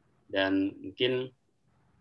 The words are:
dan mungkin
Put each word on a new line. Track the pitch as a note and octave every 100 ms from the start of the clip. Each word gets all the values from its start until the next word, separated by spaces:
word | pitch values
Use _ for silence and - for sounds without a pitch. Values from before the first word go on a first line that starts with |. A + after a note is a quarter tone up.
| _ _ -
dan | G2 F#2+ G2 G2 -
mungkin | F#2+ F#2 B2+ B2+ C3 - _ _ _ _ _ _